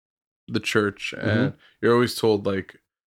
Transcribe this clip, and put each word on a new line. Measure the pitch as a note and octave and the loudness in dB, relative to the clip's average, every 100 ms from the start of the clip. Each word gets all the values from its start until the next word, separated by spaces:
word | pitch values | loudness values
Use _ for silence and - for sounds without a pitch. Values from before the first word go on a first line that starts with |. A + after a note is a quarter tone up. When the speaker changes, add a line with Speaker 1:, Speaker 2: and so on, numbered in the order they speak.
| _ _ _ _ - | _ _ _ _ -8
Speaker 1:
the | A2+ | -6
church, | - A2 G#2 - - - | -2 0 0 -4 -10 -6
Speaker 2:
Mm-hmm. | - | -2
Speaker 1:
and | G#2+ C3+ - _ _ | 0 0 -4 _ _
you're | A#2 | 2
always | A#2+ A#2+ - | 4 2 0
told, | A2+ G#2 G#2 | 0 0 -2
like, | G2 - - _ _ | -4 -6 -16 _ _